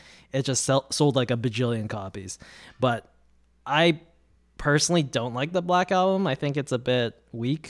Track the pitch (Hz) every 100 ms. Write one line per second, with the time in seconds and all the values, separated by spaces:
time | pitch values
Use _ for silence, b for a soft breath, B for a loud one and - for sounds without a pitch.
0 | B B B 131 135 127 - 135 - -
1 | 147 131 120 117 120 107 123 113 104 107
2 | 98 98 95 - B B B - 131 117
3 | - _ _ _ _ _ - 147 170 160
4 | - _ _ _ _ - 147 147 - 175
5 | 139 123 120 120 143 180 175 180 185 185
6 | 190 190 185 131 147 143 135 123 127 127
7 | 117 - _ 117 120 156 -